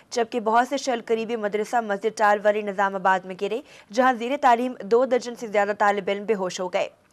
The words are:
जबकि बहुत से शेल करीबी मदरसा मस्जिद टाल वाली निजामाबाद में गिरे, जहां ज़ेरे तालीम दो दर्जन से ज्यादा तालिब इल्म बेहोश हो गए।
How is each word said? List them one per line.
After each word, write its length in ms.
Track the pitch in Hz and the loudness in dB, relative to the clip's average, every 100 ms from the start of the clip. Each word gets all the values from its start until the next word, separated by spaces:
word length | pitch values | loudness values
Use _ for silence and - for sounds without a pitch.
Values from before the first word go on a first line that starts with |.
| _ | _
जबकि 280 | 247 226 247 | -4 -2 -2
बहुत 280 | 214 233 254 | 2 2 2
से 80 | 277 | -2
शेल 220 | 269 233 | -2 -4
करीबी 320 | 214 226 220 233 | -2 -2 -2 -4
मदरसा 440 | 208 208 208 240 | -2 -2 -2 -2
मस्जिद 300 | 220 196 220 214 | -2 -2 -4 2
टाल 220 | 208 208 | 2 4
वाली 240 | 208 208 | 2 0
निजामाबाद 640 | 208 196 196 196 190 190 185 | -4 -2 -2 0 0 0 -2
में 100 | 185 | -8
गिरे, 260 | 196 226 - - _ | -6 -6 -10 -20 _
जहां 260 | 208 262 240 | 2 2 2
ज़ेरे 200 | 240 285 | -2 2
तालीम 360 | 269 233 254 247 196 | 4 4 2 -6 2
दो 200 | 233 254 | 2 4
दर्जन 280 | 247 240 233 | 0 -2 -10
से 120 | 226 | -2
ज्यादा 240 | 202 202 208 | 0 0 2
तालिब 340 | 208 202 190 | 2 2 -2
इल्म 160 | 196 208 | -4 -2
बेहोश 340 | 208 180 180 | -2 -2 -4
हो 80 | 180 | -4
गए। 200 | 196 - - _ | -2 -4 -8 _